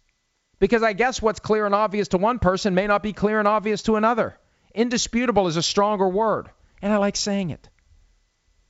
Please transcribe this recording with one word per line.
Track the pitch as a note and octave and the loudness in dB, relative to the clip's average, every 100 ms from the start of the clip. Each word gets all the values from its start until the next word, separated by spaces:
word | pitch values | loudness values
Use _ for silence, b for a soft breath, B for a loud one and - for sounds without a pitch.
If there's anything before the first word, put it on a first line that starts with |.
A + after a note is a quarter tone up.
| _ _ _ _ _ - | _ _ _ _ _ -2
Because | G3 A#3 | 0 2
I | A3 | 0
guess | G3+ B3 A#3+ | 0 -2 0
what's | A3 - | -2 -2
clear | - G#3+ G#3 | -2 0 2
and | G3+ | 0
obvious | G#3+ G#3 G3 | 0 -2 -2
to | F3+ | 0
one | G#3 B3 | 0 0
person | F3+ F#3 G#3 | 0 0 0
may | F3+ G#3 | 0 2
not | G3+ | 0
be | G#3 | -2
clear | F#3+ G3+ G#3+ | -2 0 2
and | G#3 | 2
obvious | G#3+ G3+ G#3 | 0 0 -4
to | - G#3+ | 0 2
another. | A3 A#3 B2+ - _ _ _ | 2 2 -2 -4 _ _ _
Indisputable | G3 A#3+ A#3+ - A#3 A#3+ G#3 F#3 | -2 0 0 -2 -2 2 2 2
is | D#3+ | 0
a | |
stronger | D#3+ - G3+ G#3+ F#3+ | -2 0 0 2 0
word, | F#3 A3+ E3 - _ _ - | 0 0 -2 -6 _ _ -8
and | G3 | -2
I | G#3 | 0
like | G3+ G3 | 0 -2
saying | G#3 G3 F3+ | -4 -2 -4
it. | - - _ _ _ _ _ _ _ _ _ _ | -8 -14 _ _ _ _ _ _ _ _ _ _